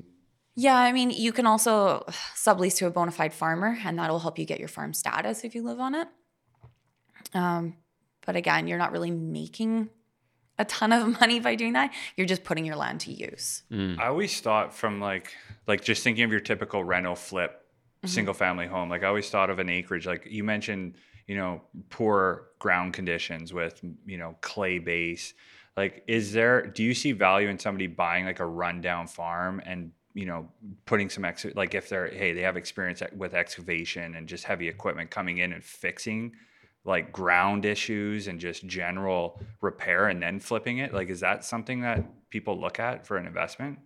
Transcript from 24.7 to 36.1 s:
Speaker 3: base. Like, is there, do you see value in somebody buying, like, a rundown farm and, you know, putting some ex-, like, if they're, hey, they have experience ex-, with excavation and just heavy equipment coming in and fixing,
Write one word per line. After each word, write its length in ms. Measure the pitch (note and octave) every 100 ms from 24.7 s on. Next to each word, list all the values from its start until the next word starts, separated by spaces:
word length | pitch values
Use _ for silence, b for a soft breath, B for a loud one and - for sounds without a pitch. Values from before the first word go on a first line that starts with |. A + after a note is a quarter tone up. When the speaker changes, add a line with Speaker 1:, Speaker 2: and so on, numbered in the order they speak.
| F2+
Speaker 3:
base. 560 | F2 E2+ E2+ E2+ - B B B B -
Like, 260 | G2 - -
is 260 | A2+ G2+
there, 320 | A2 A#2 B2
do 160 | G2 G2
you 120 | A2+
see 160 | A#2+ B2+
value 360 | G2+ F#2+ G2 G2+
in 120 | F#2+
somebody 260 | G#2 G2
buying, 400 | F2+ E2 E2+ F2+
like, 140 | F#2+ F2+
a 60 | E2+
rundown 580 | E2+ F2 F2 F2 E2+
farm 560 | F2 - E2+ E2+ F#2 F#2+ F#2
and, 240 | F2+ E2 - _
you 100 | G#2
know, 240 | F2+ E2+ D#2+ _ G#2 G2 -
putting 240 | G#2+ F#2+
some 120 | G2+
ex-, 200 | F2 - G#2
like, 220 | G2+ F#2
if 140 | G2 -
they're, 180 | F#2 E2+
hey, 260 | F#2 F#2
they 80 | F2
have 160 | F#2 F2+
experience 460 | - - F#2 F2+
ex-, 100 | -
with 220 | G2+ F2+
excavation 800 | F2 F2 - F2 E2+ E2 F2+ E2+
and 120 | E2 D#2
just 180 | F2
heavy 220 | - F#2 E2
equipment 440 | G2 G2 D#2 E2+
coming 260 | G#2 F2+ F2
in 160 | F2+
and 100 | E2
fixing, 680 | - - F2 - A2+